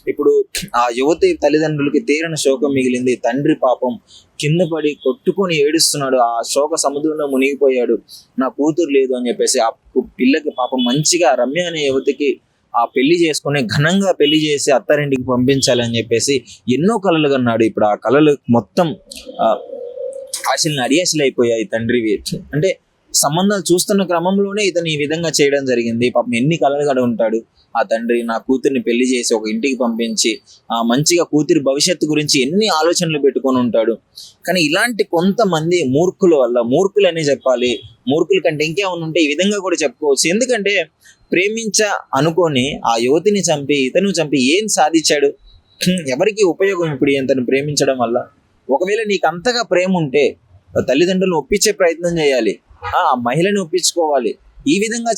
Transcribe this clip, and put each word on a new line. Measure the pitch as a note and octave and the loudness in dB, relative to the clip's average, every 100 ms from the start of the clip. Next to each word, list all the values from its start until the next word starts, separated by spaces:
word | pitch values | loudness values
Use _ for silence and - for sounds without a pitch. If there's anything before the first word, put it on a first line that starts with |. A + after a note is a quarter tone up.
| - | -8
ఇప్పుడు | - - C#3+ - - - A#2+ | 0 2 2 0 -6 -4 -2
ఆ | B2 A#2+ | 0 0
యువతి | C#3+ F3 F#3 D#3+ | 0 2 2 2
తల్లిదండ్రులకి | D3 D3+ D#3 D3 C#3+ D3 | 2 2 0 0 0 0
తీరని | - D3+ E3 D3+ | 0 -2 -2 -2
శోకం | C#3 C3+ C#3+ | 0 0 0
మిగిలింది. | C3+ B2+ B2 B2+ A#2 | 0 0 0 -2 0
తండ్రి | A#2+ C3 D3 D3 | -2 0 0 0
పాపం | C3 A#2+ B2+ G#2+ - - _ - | 0 0 -2 -6 -14 -20 _ -6
కింద | D3 E3+ E3 | -2 0 0
పడి | D#3+ D3+ C#3 | -2 -2 -2
కొట్టుకొని | B2+ B2 F#3 E3 F#3 D#3 | -4 -2 -2 -2 -2 0
ఏడుస్తున్నాడు, | C#3+ D#3+ - D3 C3+ B2+ | 2 2 0 -2 0 2
ఆ | A#2 A#2 A#2 | 2 0 -2
శోక | C#3 D3+ D#3+ | -2 0 -2
సముద్రంలో | C#3+ C#3+ D#3 D3+ D3 | -2 -2 -4 -2 -2
మునిగిపోయాడు. | C3 C3+ C3+ C#3 B2+ A#2 G#2+ - - _ - | 0 0 2 2 2 0 -2 -6 -20 _ -4
"నా | C3 | -4
కూతురు | - D3+ D#3+ D3+ | 0 -2 0 0
లేదు" | C#3 C3 | 2 2
అని | B2 B2 | -2 -2
చెప్పేసి | A2 A#2 B2 | 0 0 0
ఆ | A2+ | 0
కు-, | - _ C3 A2+ - | -4 _ -4 -4 0
పిల్లకి | B2+ D#3 D3+ | 0 2 -2
పాపం | C3 B2 C3 | -6 -4 -2
మంచిగా | A#2+ C#3+ D3+ F3 E3 B2 | 0 0 0 2 2 2
రమ్య | A#2+ D#3+ | 0 -2
అనే | F3 D#3+ C#3 | -4 -2 -2
యువతికి | C3+ C3 B2+ C#3 - _ _ _ A#2+ | 0 -2 0 -2 -2 _ _ _ -2
ఆ | A#2 | -2
పెళ్లి | B2+ C#3 F3 D#3+ | 0 2 2 2
చేసుకుని | C#3+ C#3+ C#3+ A2 | 0 -2 -2 -2
ఘనంగా | D3+ D#3 G3 G3 | 0 2 2 0
పెళ్లి | - D3 D#3 D#3 | 2 2 2 2
చేసి | C#3+ D3 | 0 2
అత్తారింటికి | B2 - D3 C#3+ C3 | 2 2 0 2 -2
పంపించాలని | B2+ B2 B2+ C3+ B2+ A#2+ A#2 A#2 | 0 0 2 2 2 2 0 -2
చెప్పేసి | A#2 A2+ C#3+ C3 - - - | 0 0 0 -2 -4 -8 -2
ఎన్నో | B2 F#3+ A3+ | 0 0 0
కలలు | F#3+ D#3+ D3 | 0 2 2
కన్నాడు. | C3+ A#2+ A2+ | 2 0 2
ఇప్పుడు | A2 G#2 G#2 | 0 2 0
ఆ | G#2 | 0
కలలు | A2 C#3+ D3+ C#3 - | 2 4 4 2 0
మొత్తం, | A#2+ - - E3 G2+ - - - - | 0 0 -2 -2 -4 -14 -18 -14 -2
ఆ, | A2+ - - - - - - - - - - | 0 0 -6 -12 -12 -10 -10 -12 -12 -8 -4
ఆశల్ని | C#3 D#3+ D3 | -2 -2 -2
అడియాశలు | A#2+ D#3 F3+ D3+ | 0 0 0 0
అయిపోయాయి | C3+ - A#2+ A2+ | 0 2 0 0
తండ్రివి. | G2+ A2+ A#2 A#2+ A2 - - - - | -2 -4 0 0 0 -2 -4 -10 -6
అంటే, | D3 F#3 - _ _ _ | -2 -2 -2 _ _ _
సంబంధాలు | - D3 E3 G3+ G3+ D#3+ | -2 0 0 0 0 0
చూస్తున్న | F3+ - G3 | 0 2 0
క్రమంలోనే | F3 E3+ F3+ G3 G3 G3+ | 0 0 0 0 -2 -2
ఇతను | G3 E3+ E3 | -2 -2 -2
ఈ | D3+ | -2
విధంగా | D3 D#3+ D#3+ D3 | -2 -2 -2 2
చేయడం | C#3 C#3 C3+ | 2 2 0
జరిగింది. | A#2+ A#2 A#2 B2 | 0 0 0 0
పాపం | A#2+ A#2+ A#2 | 0 0 0
ఎన్ని | C#3+ E3 | 0 2
కలలు | C#3+ C#3+ D3 | 0 0 0
కడి | B2+ | 0
ఉంటాడు | B2 A2 A2 A2+ - _ _ A2+ | 0 0 0 -2 -6 _ _ -4
ఆ | |
తండ్రి, | G#2 A2+ A#2 A#2+ | -2 -2 0 -2
నా | A#2 A2+ | -2 -4
కూతుర్ని | - C3 C#3+ C3 | -2 0 0 0
పెళ్లి | A#2 A#2 B2+ B2 | 0 0 0 0
చేసి | A#2 A2+ | 0 -2
ఒక | G#2+ | -2
ఇంటికి | A2+ C#3 B2 | -2 -2 -2
పంపించి, | A#2+ A2+ A2+ G#2+ A#2 G#2 - - - | -2 -2 -4 -2 -2 -4 -10 -20 -6
ఆ, | A2+ | -4
మంచిగా | A#2 B2+ D3+ F3 | 0 0 2 0
కూతురి | D3+ D3+ D3+ D#3+ | 0 0 2 0
భవిష్యత్తు | C3+ C#3+ F#3 E3+ D3+ | 0 0 -2 -2 -2
గురించి | D3 D3 C#3+ | -2 0 0
ఎన్ని | B2+ G3 G#3+ | 0 0 0
ఆలోచనలు | D#3 D#3+ E3+ E3+ D3+ | 2 0 0 -2 0
పెట్టుకొని | C#3 B2 C3 B2+ | 0 0 0 0
ఉంటాడు. | B2 A2 A2 G#2 _ - - _ - | 0 0 0 -4 _ -20 -20 _ -4
కానీ | F#3 | 0
ఇలాంటి | D3 F#3 A#3+ G#3+ | 0 0 0 -2
కొంతమంది | - E3 F#3+ G3 G3+ D#3+ E3 F3 | -2 0 0 2 0 0 0 0
మూర్ఖుల | C3 C#3 F#3 - F3+ D3 | 0 0 0 2 4 4
వల్ల, | A#2+ A#2+ | 4 0
మూర్ఖులనే | A#2 C#3+ G3 G#3 F3+ E3 | 2 2 2 2 2 2
చెప్పాలి, | C#3+ B2+ C3 A#2+ B2 A2 - - B2 | -2 0 0 0 0 -2 -8 -8 -2
మూర్ఖుల | D#3 E3 G3 E3+ | 0 2 0 0
కంటే | D3+ D#3 | -2 -2
ఇంకేమైనా | D#3+ G3 E3+ D#3+ | -2 -4 -4 -4
ఉంటే | E3+ | 0
ఈ | D3 | 0
విధంగా | D3 G3 G#3 | 0 0 0
కూడా | F#3 D#3 | -2 -2
చెప్పుకోవచ్చు. | C#3+ - D3+ C3 D#3 | -2 -2 0 0 0
ఎందుకంటే, | G#3 B3+ A3+ G3+ G3 D#3+ _ - _ _ | 0 0 -2 0 -2 -4 _ -20 _ _
ప్రేమించా | E3+ G3+ A3+ A3 - G#3 E3 - C3+ | 0 0 -2 -4 -2 0 -2 -4 0
అనుకొని | E3 E3 E3 C3 C3+ - A#2 | 0 2 2 2 -2 -2 -2
ఆ | A#2 | 0
యువతిని | B2 D#3+ G3+ G3+ | 2 2 2 0
చంపి, | F3 D3 C#3 C#3+ B2+ | 0 -2 0 0 2
ఇతను | F3 G3 | 0 0
చంపి | E3+ D3+ C#3+ B2 F#3 | 0 0 2 2 2
ఏం | G#3+ | 0
సాధించాడు? | F#3 D3+ D#3+ D3+ D3 C#3+ | 0 2 2 2 2 0
హ్మ్, | - - - _ _ F3+ F#3 C3+ | -2 -14 -20 _ _ -2 -2 -4
ఎవరికి | B2+ G3+ G#3 | -2 -2 2
ఉపయోగం | F#3 - G3 F3+ D#3+ | 0 2 0 0 -4
ఇప్పుడు | C3+ C#3 | 0 0
ఇతను | C#3 C3 C3 A#2+ | 0 0 0 0
ప్రేమించడం | C3+ D3+ C#3 C#3 C3 | -2 -2 -2 0 0
వల్ల? | A#2 A#2+ - _ _ _ - | -2 -2 -6 _ _ _ -4
ఒకవేళ | C#3 F#3 A3 G#3 | -2 0 -2 -2
నీకు | F#3+ D#3+ | -2 -2
అంతగా | F3 B3 A#3+ | -2 -4 -4
ప్రేమ | G3+ F3+ F#3 F3+ | 0 0 2 0
ఉంటే | D3 D3 A#2 - _ - _ - - | 0 0 0 -2 _ -20 _ -4 0
తల్లిదండ్రులను | C3+ F3 F#3 F#3+ D#3+ | 2 2 2 0 -2
ఒప్పించే | - G3+ G#3+ | -2 -2 -2
ప్రయత్నం | - F3 E3 F3 E3+ | 2 0 0 -4 0
చేయాలి, | D3 B2+ G#2+ - _ - | 2 2 0 -4 _ -16
ఆ, | - D#3 | -4 0
ఆ | E3+ B2+ | 0 0
మహిళని | A#2+ D3 F#3+ G3+ | 0 0 0 0
ఒప్పించుకోవాలి, | D#3 F3+ - E3+ D#3 C3+ A2 - _ - C3+ | -2 -2 -2 -2 0 0 -2 -6 _ -6 -2
ఈ | F#3+ | 0
విధంగా | A3 A#3 A#3 | -2 -4 -4